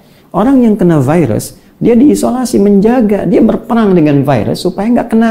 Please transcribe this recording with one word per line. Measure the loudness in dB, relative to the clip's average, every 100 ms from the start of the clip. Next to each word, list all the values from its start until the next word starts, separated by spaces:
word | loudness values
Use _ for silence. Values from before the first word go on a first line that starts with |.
| _ _ -10
Orang | -4 0 2 2
yang |
kena | 2 2 2
virus, | 0 0 0 -2 -6 -18 _ -4
dia | 0
diisolasi, | 2 2 2 -2 -4 -2 0
menjaga, | 2 2 2 0 0 -2 0
dia | 2 2
berperang | 0 -4 -2 2
dengan | 2 2 0 0
virus | -2 -2 -4 -6
supaya | -6 -2
nggak | -2 -2
kena | -2 0